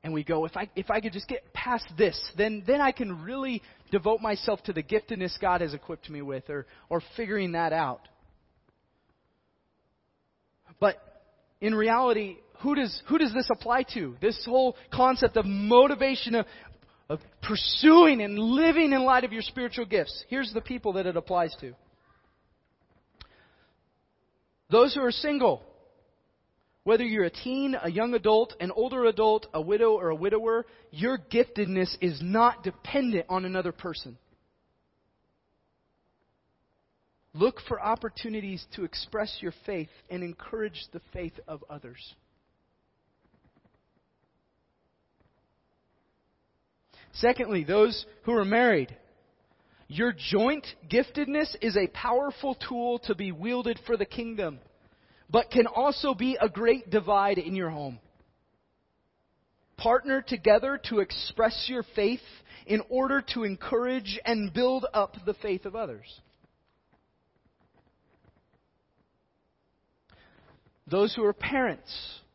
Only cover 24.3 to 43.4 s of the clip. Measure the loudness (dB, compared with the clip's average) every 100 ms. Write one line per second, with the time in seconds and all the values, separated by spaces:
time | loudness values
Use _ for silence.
24.3 | _ _ _ _ 6 6 4 0 0 -2
25.3 | 2 2 0 -6 -20 _ _ _ _ _
26.3 | _ _ _ _ _ 2 2 2 0 0
27.3 | -2 -6 -4 -2 -2 -4 -2 -2 0 4
28.3 | 4 2 -4 -6 -2 -2 2 2 4 2
29.3 | 2 -2 -6 -2 2 4 2 0 -2 -2
30.3 | 0 0 -2 -4 -16 -20 -4 -2 -2 -2
31.3 | 2 2 0 -2 0 -2 -2 -4 -4 -2
32.3 | 4 4 2 -8 -10 -4 -2 0 -2 -2
33.3 | -2 -2 -4 -4 -6 -10 -10 -14 -20 _
34.3 | _ _ _ _ _ _ _ _ _ _
35.3 | _ _ _ _ _ _ _ _ _ _
36.3 | _ _ _ _ _ _ _ _ _ _
37.3 | 0 0 0 -10 -6 -2 -2 -4 -10 -8
38.3 | -8 -8 -12 -14 -10 -10 -10 -10 -6 -6
39.3 | -6 -12 -12 -10 -8 -8 -14 _ -10 -10
40.3 | -12 -12 -8 -8 -8 -16 -18 _ -12 -12
41.3 | -12 -16 -16 -14 -18 -18 -20 -20 -20 _
42.3 | _ _ _ _ _ _ _ _ _ _
43.3 | _